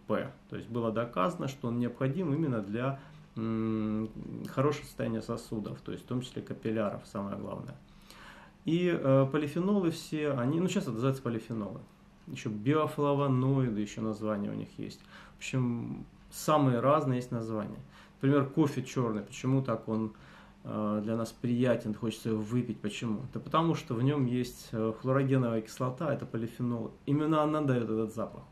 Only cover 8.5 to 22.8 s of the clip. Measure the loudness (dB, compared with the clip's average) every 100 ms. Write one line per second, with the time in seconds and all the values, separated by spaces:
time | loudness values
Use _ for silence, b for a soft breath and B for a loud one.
8.5 | -10 -2 2 2 2 6 6 6 2 0
9.5 | 0 2 4 2 0 -4 -2 0 2 2
10.5 | 2 2 0 0 0 2 2 -2 -4 -4
11.5 | -6 -6 -8 -14 -20 -20 -20 -14 -8 -6
12.5 | -2 2 4 2 2 2 4 4 4 4
13.5 | 4 2 0 -2 -2 -4 -2 -2 0 -2
14.5 | -4 -8 -8 -10 -12 -18 B B -14 -4
15.5 | 0 0 0 -4 -8 -12 -18 -18 -6 2
16.5 | 6 6 4 6 4 4 0 -2 -4 -2
17.5 | -4 -4 -8 -14 B B -2 4 4 4
18.5 | 2 2 0 -4 -2 0 -2 -6 -4 2
19.5 | 2 2 -4 -2 -2 -2 B B B B
20.5 | -18 -8 -2 0 0 0 -2 -2 -4 0
21.5 | 2 4 4 0 -2 -2 -2 -2 -2 0
22.5 | 0 0 -4